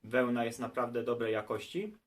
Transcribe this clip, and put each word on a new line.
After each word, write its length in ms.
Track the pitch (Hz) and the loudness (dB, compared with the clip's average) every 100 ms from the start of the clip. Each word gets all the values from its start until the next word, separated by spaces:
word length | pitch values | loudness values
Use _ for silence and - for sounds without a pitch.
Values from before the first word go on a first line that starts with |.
| 107 | 2
Wełna 380 | 123 123 120 | 4 4 2
jest 140 | 117 117 | 0 -2
naprawdę 460 | 120 127 120 120 | -4 -2 0 0
dobrej 280 | 117 117 110 | 0 0 2
jakości. 640 | 110 - 107 - 170 208 214 | 0 0 -4 -2 -4 -4 -8